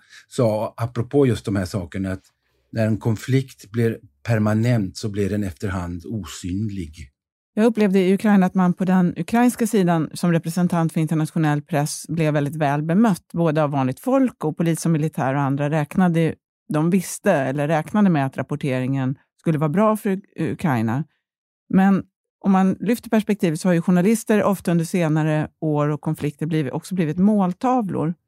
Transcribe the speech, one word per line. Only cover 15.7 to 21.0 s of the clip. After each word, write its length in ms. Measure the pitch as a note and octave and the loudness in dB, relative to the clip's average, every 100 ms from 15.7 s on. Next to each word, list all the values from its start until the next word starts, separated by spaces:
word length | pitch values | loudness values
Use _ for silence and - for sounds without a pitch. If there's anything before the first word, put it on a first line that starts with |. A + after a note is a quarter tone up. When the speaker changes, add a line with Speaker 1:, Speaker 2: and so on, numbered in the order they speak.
| D#3 D3 - F3+ E3 D#3+ - _ _ - | -2 -2 2 2 2 0 -2 _ _ -6
Speaker 2:
de 160 | D3+ E3 | -2 2
visste 420 | F#3 E3+ - G#3 | 0 -2 -4 0
eller 360 | D#3 C3 C#3+ C#3+ | 0 0 -2 0
räknade 420 | D#3+ - G#3+ G3 | 0 0 2 4
med 160 | D#3 C3 | 4 0
att 120 | - | -4
rapporteringen 800 | - D3 D3 B2+ B2+ C#3 C3 C3+ _ _ | -6 -4 -2 -2 -2 -2 -2 -6 _ _
skulle 180 | E3+ D#3 | -2 0
vara 120 | D#3 | 0
bra 280 | F3 A3 G#3+ | 2 2 2
för 120 | G#3 | -2
Uk-, 420 | F#3+ - - C3+ | -4 -6 -6 -6
Ukraina. 520 | - E3+ A#2+ A2 B2+ | -2 0 0 0 -2